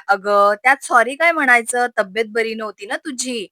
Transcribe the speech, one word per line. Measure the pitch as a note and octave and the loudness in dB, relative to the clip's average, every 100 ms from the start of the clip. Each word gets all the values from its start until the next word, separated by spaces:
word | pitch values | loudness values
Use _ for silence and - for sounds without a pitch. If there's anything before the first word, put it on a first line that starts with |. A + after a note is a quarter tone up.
| - | 0
अगं, | G3 G3+ G3+ G3+ G#3 | -2 2 4 4 4
त्यात | B3+ C#4+ | 2 2
सॉरी | - C4 A3+ C#4 | 2 2 2 0
काय | E4 | 0
म्हणायचं? | D#4+ C4+ A#3+ A3+ B3 B3 A#3 | 2 2 2 2 -2 -2 -2
तब्येत | G3+ G3+ A3 | -4 -4 -4
बरी | A3+ A3+ A3 | -4 -4 -6
नव्हती | G#3+ G3 G3+ | -10 -12 -10
ना | B3+ | -10
तुझी? | E4 B3 B3+ A#3+ F#3 | -8 -8 -8 -8 -10